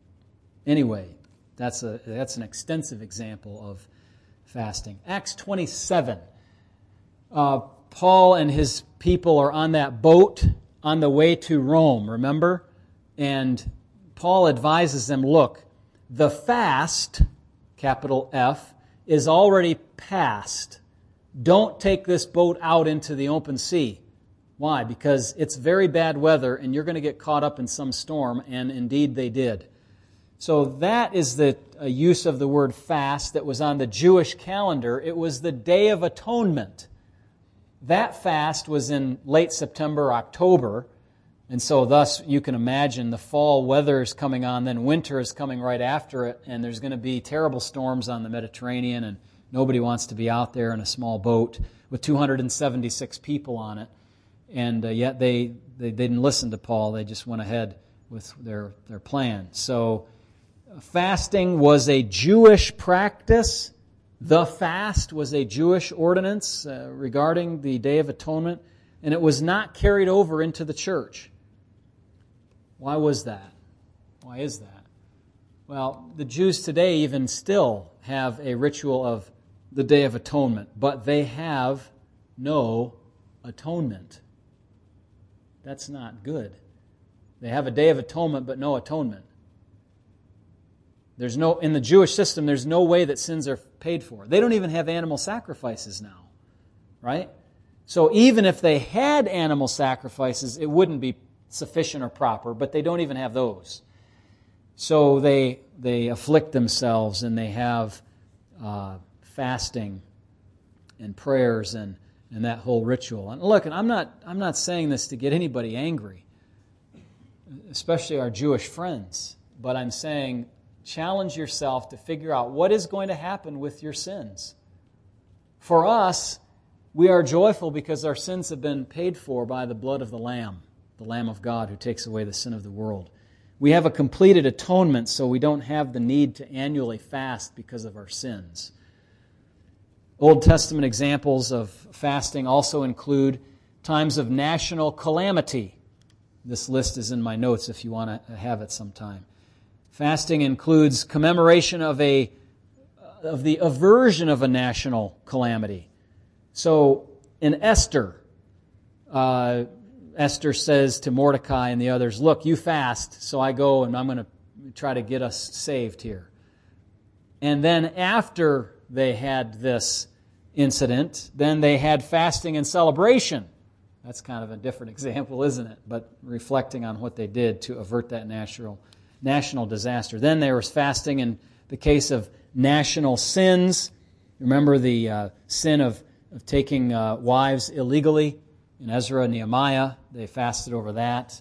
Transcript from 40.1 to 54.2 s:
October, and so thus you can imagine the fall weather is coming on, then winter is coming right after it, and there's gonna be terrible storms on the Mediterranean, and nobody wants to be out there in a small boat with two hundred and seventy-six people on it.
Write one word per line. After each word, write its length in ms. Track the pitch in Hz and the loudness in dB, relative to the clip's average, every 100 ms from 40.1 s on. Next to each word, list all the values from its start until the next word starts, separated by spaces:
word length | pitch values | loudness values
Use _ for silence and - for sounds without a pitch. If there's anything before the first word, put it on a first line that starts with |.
October, 720 | 120 - - 180 175 117 107 - _ _ _ _ _ - | 0 -4 0 4 6 4 -4 -8 _ _ _ _ _ -10
and 120 | 123 | -6
so 240 | - 143 120 | 0 2 6
thus 360 | 143 143 - 160 | 6 4 0 -2
you 140 | 139 | -2
can 140 | - | 0
imagine 560 | 123 117 135 143 123 117 | -2 0 0 -2 -2 -6
the 80 | 113 | -6
fall 480 | - 147 147 139 127 | -4 0 4 4 4
weather 360 | 139 147 135 | 2 4 2
is 120 | 120 | 0
coming 320 | - 139 127 127 | -4 -4 -4 -4
on, 180 | 123 | -4
then 220 | 127 117 123 | -4 -2 0
winter 340 | 160 - 135 | 0 -2 -6
is 120 | 120 | -6
coming 280 | - 139 123 | -8 -8 -6
right 220 | 123 123 | -4 -2
after 460 | 123 151 - 131 120 | -2 -4 -4 -6 -6
it, 120 | 120 - | -8 -10
and 180 | 120 | -8
there's 160 | 120 113 | -8 -8
gonna 180 | 135 127 | -8 -8
be 220 | 127 127 | -6 -8
terrible 400 | - 151 156 127 | -6 -2 -2 -2
storms 500 | - 139 131 127 113 | -8 -6 -4 -4 -6
on 120 | 120 | -8
the 80 | 113 | -8
Mediterranean, 720 | 117 110 - 123 123 123 120 | -8 -10 -10 -8 -6 -4 -4
and 140 | 110 98 _ _ _ | -8 -10 _ _ _
nobody 280 | 127 135 123 | -2 0 2
wants 260 | 120 120 - | 0 -2 -6
to 100 | 110 | -4
be 140 | 113 | -2
out 240 | 120 120 | 0 -2
there 180 | 127 117 | -2 -4
in 80 | 110 | -4
a 60 | 101 | -6
small 320 | 127 120 110 | -6 -6 -2
boat 400 | 113 117 117 - - _ - | 2 2 2 -4 -10 _ -14
with 120 | 127 | -6
two 140 | - 143 | 0 2
hundred 240 | 139 131 | 2 0
and 120 | 123 | -2
seventy-six 640 | - 143 123 117 - 131 - | -2 -2 -2 -4 -6 -10 -12
people 400 | - 143 139 117 | -8 -6 -6 -10
on 220 | 107 104 | -10 -12
it. 100 | 117 _ _ _ | -14 _ _ _